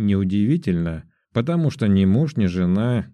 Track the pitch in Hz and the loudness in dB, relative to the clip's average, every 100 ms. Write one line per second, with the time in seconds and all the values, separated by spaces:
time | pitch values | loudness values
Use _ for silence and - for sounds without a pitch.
0 | 104 98 92 101 107 165 101 85 85 80 | 0 0 0 0 0 0 0 -2 -2 -6
1 | - _ _ 113 135 170 147 - 107 98 | -12 _ _ -4 -2 -2 -2 0 2 4
2 | 95 110 156 123 95 90 90 95 117 120 | 4 2 0 0 -2 0 0 0 0 -2
3 | 87 | -4